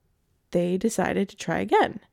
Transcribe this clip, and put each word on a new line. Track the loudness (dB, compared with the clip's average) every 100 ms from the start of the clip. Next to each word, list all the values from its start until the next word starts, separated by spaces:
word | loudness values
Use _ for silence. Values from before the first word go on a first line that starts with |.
| _ _ _ _ _
they | -2 0 0
decided | 0 0 0 0 -2
to | -4
try | -4 -4
again. | 2 4 2 0 -16